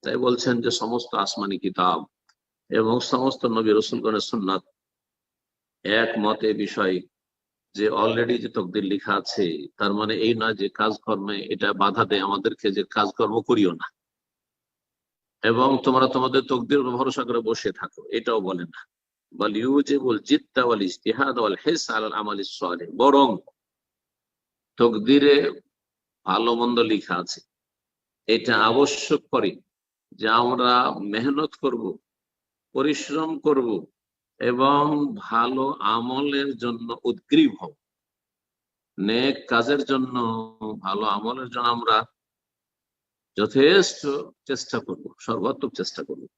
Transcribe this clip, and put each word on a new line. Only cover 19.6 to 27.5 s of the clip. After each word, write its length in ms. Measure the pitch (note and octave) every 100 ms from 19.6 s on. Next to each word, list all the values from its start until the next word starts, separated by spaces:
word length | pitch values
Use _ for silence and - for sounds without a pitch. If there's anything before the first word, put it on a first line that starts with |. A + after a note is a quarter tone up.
| B2 C#3+ C#3+ C#3+ C3 G#2+
জিদ্দা 440 | - D3 - -
ওয়াল 180 | B2 A2+
ইজতিহাদ 580 | F#2+ F2 G#2 A2+ C#3 B2
ওয়াল 160 | A2 F#2 -
হিরস 240 | E3 -
আলাল 240 | A2+ A2
আমালিস 360 | G2 G#2 G2+ G2 -
সালিহ, 300 | F2+ F2 F2 F#2+
বরং 360 | C3 C#3 C3+ F#2+ - _ _ _ _ _ _ _ _ _ _ _ _ -
তকদিরে 580 | A#2+ A2 G#2+ C#3+ C#3+ C#3+ C#3+ - _ _ _ _ _ _ -
ভালো 300 | F#2+ A2+ A#2
মন্দ 240 | A#2+ A#2
লিখা 360 | A#2 G#2+ - F2+
আছে, 260 | F2+ - _